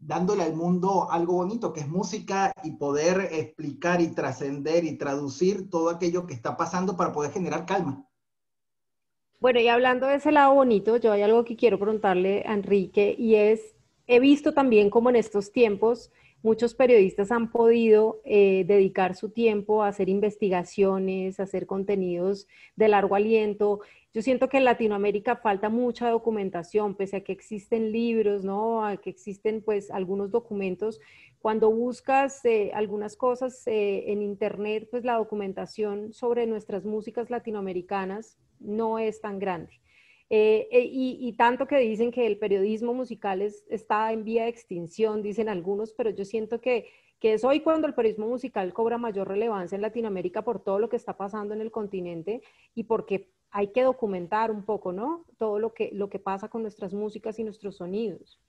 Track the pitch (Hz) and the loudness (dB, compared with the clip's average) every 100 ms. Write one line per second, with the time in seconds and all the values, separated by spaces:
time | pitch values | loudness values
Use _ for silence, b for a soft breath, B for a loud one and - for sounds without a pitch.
0 | 147 156 185 208 165 160 170 180 185 190 | -6 -2 0 0 0 -2 0 0 2 0
1 | 170 170 170 180 180 233 190 151 143 170 | 0 -2 0 0 -2 -4 -6 -6 -6 -4
2 | 208 214 175 196 196 - 156 147 143 143 | -4 -8 -6 -2 -2 -2 -12 -6 -4 0
3 | 160 180 185 160 - - 151 127 170 180 | 2 0 -2 -4 -8 -8 -12 -4 0 2
4 | 165 131 143 127 143 143 143 165 165 131 | 0 -2 -6 -4 -6 -6 0 0 0 -4
5 | 143 139 143 123 185 202 190 170 165 170 | -6 -4 -6 -2 0 0 -4 -2 -2 0
6 | 175 175 175 131 147 131 165 180 185 185 | -2 -2 -6 -8 -8 -4 -4 -2 -2 -2
7 | 170 139 147 196 170 156 175 196 156 131 | -2 -2 -4 -4 -4 -4 -2 -2 -2 -6
8 | - _ _ _ _ _ _ _ _ _ | -12 _ _ _ _ _ _ _ _ _
9 | _ _ _ _ 247 247 233 233 254 254 | _ _ _ _ 2 4 4 4 4 2
10 | 262 277 294 302 277 277 262 214 196 233 | 2 0 4 6 8 8 6 4 4 2
11 | 226 208 208 226 233 226 240 196 202 220 | 4 2 4 4 2 2 2 4 0 0
12 | 208 185 185 202 190 208 196 202 190 - | 0 2 2 0 -2 -4 2 2 2 2
13 | 202 208 233 220 208 220 - _ _ _ | 2 2 4 6 6 2 -2 _ _ _
14 | _ 247 269 285 302 294 269 214 202 226 | _ 6 8 6 4 2 6 6 6 4
15 | 233 247 214 202 202 - 233 196 220 240 | 4 4 2 -2 -2 2 2 4 2 0
16 | - b b b 220 220 233 - 262 240 | -6 b b b 0 2 0 2 6 8
17 | 190 185 202 240 226 233 233 233 226 214 | 6 2 -2 0 -2 2 4 6 6 6
18 | 220 - - 208 196 190 175 202 196 196 | 6 -2 2 6 6 4 4 4 4 2
19 | 185 180 214 214 233 208 202 214 202 196 | -2 -2 -8 0 2 2 0 0 0 0
20 | 185 196 208 208 208 185 170 - 196 190 | 0 2 0 0 0 0 -4 2 2 2
21 | 190 190 190 190 190 190 175 190 196 202 | -2 -4 -6 -6 -6 -6 -6 -6 -2 -2
22 | 180 175 185 196 - b b - 220 208 | -2 -2 -2 -4 -8 b b 0 4 4
23 | 196 196 214 226 214 202 208 202 B B | 4 2 4 2 2 0 0 0 B B
24 | B 226 220 254 254 269 262 240 226 208 | B -6 0 0 2 4 4 2 0 0
25 | 202 202 202 240 226 196 214 220 247 233 | 0 -2 -2 -2 0 -2 -2 0 -2 -2
26 | 240 226 226 220 196 175 165 208 208 196 | -2 0 -2 -4 -4 -6 -4 -2 -2 -4
27 | 196 196 196 190 - 214 - 226 220 220 | -6 -6 -8 -12 -10 -14 -4 -2 -2 -2
28 | 233 226 208 202 190 196 220 226 214 196 | 0 2 2 0 -2 -2 -2 -2 -4 -6
29 | - 180 - 190 214 220 214 208 196 202 | -10 -14 -14 -6 -4 -4 -2 -4 -4 -8
30 | 185 196 202 233 233 208 190 180 214 220 | -4 -4 -2 -4 -4 -6 -4 -4 -6 -8
31 | b b b _ 214 220 220 220 240 240 | b b b _ -4 2 2 2 -2 -6
32 | - 269 277 269 247 226 202 208 214 208 | 0 2 2 -2 0 2 0 -4 -4 -4
33 | 208 208 254 247 254 247 - 220 202 196 | -8 -4 -2 -2 -4 -6 -4 -2 0 -2
34 | - 208 208 202 214 190 208 214 220 247 | -4 -4 -4 -4 -6 -4 -6 -6 -6 -8
35 | 240 233 220 208 196 196 185 - 208 202 | -2 -2 -2 -6 -6 -8 -10 -6 -6 -6
36 | 214 - 247 240 233 220 208 202 196 214 | -10 -6 -2 0 -2 -4 -6 -8 -6 -6
37 | 208 233 233 240 233 214 190 185 180 202 | -6 -8 -6 -8 -6 -8 -6 -6 -6 -6
38 | 190 196 226 _ _ _ 220 208 226 220 | -6 -10 -14 _ _ _ -8 -4 -2 -2
39 | 220 214 214 196 196 175 165 _ b b | -4 -6 -10 -6 -6 -6 -8 _ b b
40 | b b b 220 214 214 214 247 247 262 | b b b 2 4 4 4 2 2 -2
41 | 254 247 247 - 240 247 269 285 233 214 | -4 -4 -10 2 2 2 0 2 2 0
42 | 233 240 233 208 214 196 196 220 233 247 | -2 0 -2 0 0 0 0 -2 -4 -4
43 | 247 220 202 185 208 208 _ 214 - 214 | -6 -8 -6 -4 -4 -8 _ -10 -4 -2
44 | 220 226 214 226 226 233 _ 175 165 - | 0 -4 -4 -6 -6 -8 _ -10 -10 -2
45 | 220 214 208 208 214 196 170 202 220 - | -2 -2 -6 -6 -4 -4 -4 -6 -6 -4
46 | 226 190 196 226 220 233 254 240 - b | -4 -4 -6 -6 -6 -6 -2 -4 -4 b
47 | b _ 226 220 247 294 311 320 302 262 | b _ 0 2 2 2 2 0 0 0
48 | 226 208 214 247 262 226 185 175 226 233 | 0 0 -6 -6 -6 -6 -6 -2 -2 -2
49 | 233 196 190 196 233 208 175 196 214 220 | -4 -6 -4 -4 -2 -4 -6 -6 -6 -4
50 | 226 190 180 196 214 226 - 196 226 233 | -6 -4 -4 -6 -4 -6 -2 0 0 -2
51 | - - 202 214 208 214 220 220 208 196 | -6 -10 -8 -8 -8 -6 -8 -8 -8 -8
52 | 175 170 165 226 b b b - 220 220 | -8 -8 -8 -8 b b b -12 -4 -4
53 | 220 190 - _ _ 202 202 220 262 254 | -2 -6 -6 _ _ -6 -2 2 2 0
54 | 214 185 175 214 226 214 196 208 190 180 | -2 -4 -4 -2 -2 -4 -6 -6 -4 -6
55 | 240 339 339 _ 220 208 226 - 214 202 | -6 -8 -10 _ -4 -2 -4 -4 -8 -6
56 | 202 196 196 196 214 233 220 202 196 202 | -8 -6 -8 -8 -8 -8 -10 -8 -10 -6
57 | 214 208 220 214 220 196 202 190 175 196 | -8 -8 -10 -8 -10 -10 -14 -12 -8 -6
58 | 226 160 - _ | -6 -8 -18 _